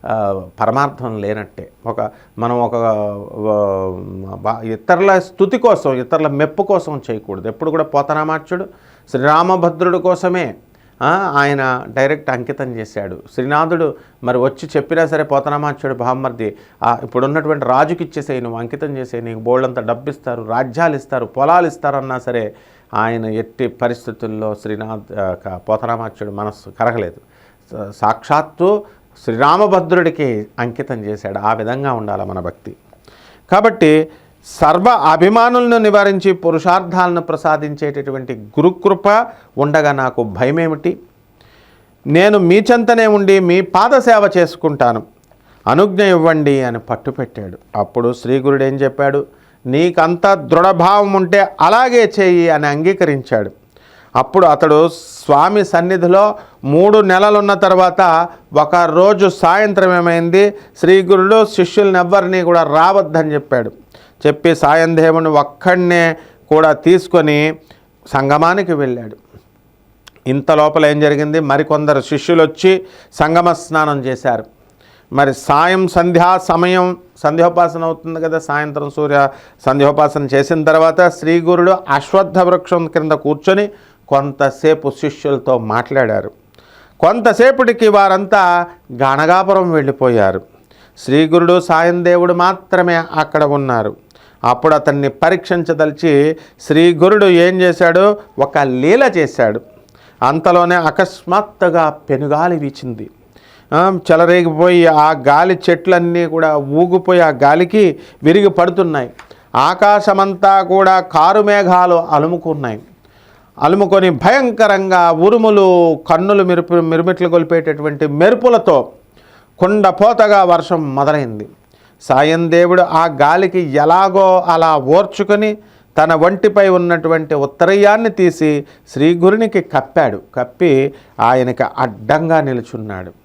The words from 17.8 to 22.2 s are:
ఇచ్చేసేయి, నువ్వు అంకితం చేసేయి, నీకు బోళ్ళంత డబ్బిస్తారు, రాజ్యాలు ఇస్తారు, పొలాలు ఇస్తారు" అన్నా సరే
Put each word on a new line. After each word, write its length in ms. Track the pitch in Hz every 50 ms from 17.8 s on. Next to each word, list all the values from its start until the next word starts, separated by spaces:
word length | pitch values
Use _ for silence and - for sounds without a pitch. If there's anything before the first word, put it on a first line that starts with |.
| 151 156 175 170 175
ఇచ్చేసేయి, 360 | - - 156 143 - 135 127
నువ్వు 180 | 120 117 113 113
అంకితం 380 | 117 117 147 139 151 147 143
చేసేయి, 280 | 131 127 123 - 117 113
నీకు 140 | 117 113 110
బోళ్ళంత 420 | 110 117 123 127 131 131 123 123
డబ్బిస్తారు, 640 | 110 110 120 120 135 147 - - _ 127 120 120
రాజ్యాలు 540 | 113 107 113 123 135 127 113 151 170 165 147
ఇస్తారు, 300 | 135 - _ 139 127 117
పొలాలు 400 | 110 - 131 139 151 175 180 175
ఇస్తారు" 300 | 160 - - - 143 139
అన్నా 220 | 139 135 131 131
సరే 360 | 127